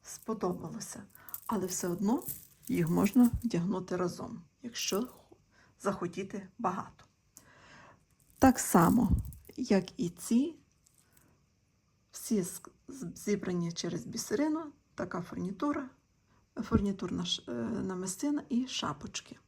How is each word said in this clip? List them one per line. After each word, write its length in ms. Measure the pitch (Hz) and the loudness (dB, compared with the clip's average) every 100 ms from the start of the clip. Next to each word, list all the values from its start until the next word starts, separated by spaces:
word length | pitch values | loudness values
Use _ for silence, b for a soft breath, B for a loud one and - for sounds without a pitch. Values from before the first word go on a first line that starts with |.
сподобалося. 1000 | - - - 214 185 180 165 - - - - B B B - | -16 -12 -6 -2 -2 -2 -6 -10 -12 -14 -16 B B B -4
Але 200 | 214 185 | -2 -2
все 220 | - 180 | -2 -2
одно 340 | 175 196 285 - - - _ - | 0 2 2 -2 -14 -16 _ -2
їх 200 | 175 160 | 0 2
можна 420 | 175 202 247 240 - | 4 4 8 6 6
вдягнути 520 | 233 170 175 185 180 180 | 0 0 2 -2 -2 -2
разом, 460 | 180 - - - - _ | -2 -2 -10 -12 -16 _
якщо 460 | 240 - - 190 247 - _ - _ b b _ | -10 -6 -2 -2 -2 -10 _ -20 _ b b _
захотіти 680 | 202 196 175 180 190 202 - - | -4 -2 -4 -4 -6 -8 -10 -4
багато. 460 | 202 190 - - - _ _ B B B B B B B _ _ _ _ | -2 -2 -8 -18 -20 _ _ B B B B B B B _ _ _ _
Так 200 | 262 247 | 6 6
само, 520 | - - 165 - - - - - - - | 4 6 8 6 4 2 0 -12 -14 -8
як 440 | 254 196 185 - | 2 2 2 -4
і 100 | 175 | -4
ці, 440 | - - 233 320 - _ _ _ _ b b b b _ _ _ _ _ _ _ | -4 2 2 2 -6 _ _ _ _ b b b b _ _ _ _ _ _ _
всі 320 | - - 214 | -16 0 0
з-, 180 | 175 - - _ - | 0 -8 -18 _ -18
з-, 180 | 269 175 | -12 -12
зібрані 580 | - - 208 - 175 170 | -8 -2 0 0 -2 -2
через 320 | 170 170 165 | -4 -4 -6
бісерину, 680 | - 233 - 214 302 311 311 - _ | -6 -8 -2 0 2 0 -4 -14 _
така 280 | - 185 175 | -10 -6 -6
фурнітура, 680 | 175 - 180 202 294 294 262 _ _ _ b b _ - | -8 -6 -6 -2 -2 -2 -6 _ _ _ b b _ -10
фурнітурна 680 | 214 226 202 190 180 175 | 2 2 2 -2 -4 -2
ш-, 180 | 175 - - | -2 -4 -4
е, 40 | 240 233 - | -4 -2 -2
намистина 600 | 190 185 190 - 294 294 - | -2 -4 -6 -2 -2 -2 0
і 180 | 233 262 | -2 0
шапочки. 720 | - - 147 - - - - | -4 -4 -6 -8 -10 -10 -20